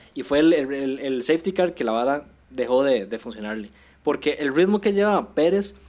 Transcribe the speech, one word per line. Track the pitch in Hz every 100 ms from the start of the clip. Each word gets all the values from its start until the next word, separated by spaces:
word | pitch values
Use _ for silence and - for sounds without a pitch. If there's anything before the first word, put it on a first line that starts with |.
| -
y | 143
fue | 120 143
el, | 160
el, | 160 135
el, | 139 135 135
el | 139 127
safety | 123 165 196
car | 185 180
que | 170
la | 117
vara | 113 127 143 - - _
dejó | - 120 127
de, | 139 120 98
de | 113
funcionarle, | 123 110 107 110 101 - - _
porque | 156 143 147 143
el | 147
ritmo | 139 185 208
que | 208
llevaba | 202 208 190 117
Pérez | - 160 196 196 -